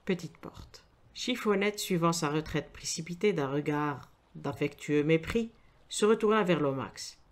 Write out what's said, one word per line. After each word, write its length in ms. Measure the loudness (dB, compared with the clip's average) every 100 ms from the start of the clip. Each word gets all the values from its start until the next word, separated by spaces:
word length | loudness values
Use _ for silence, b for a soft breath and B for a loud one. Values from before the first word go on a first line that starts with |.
petite 320 | -4 -4 -6 -14
porte. 480 | -18 -16 -20 -20 _ _ _
Chiffonnette, 640 | -8 -4 -2 2 2 2 -2
suivant 340 | -2 2 2
sa 160 | 2 0
retraite 440 | 0 -2 -4 -4
précipitée 600 | -10 -8 -8 -8 0 0
d'un 160 | 2 0
regard 600 | -2 -2 -2 -2 -4 -12 _ _
d'affectueux 680 | -10 -8 -4 -4 -4 0 2
mépris, 480 | 4 2 2 -2 -2 b b b b
se 160 | 0
retourna 380 | 4 4 4 4
vers 180 | 4 2
Lomax. « 580 | 2 -2 -6 -10 -16 -16 _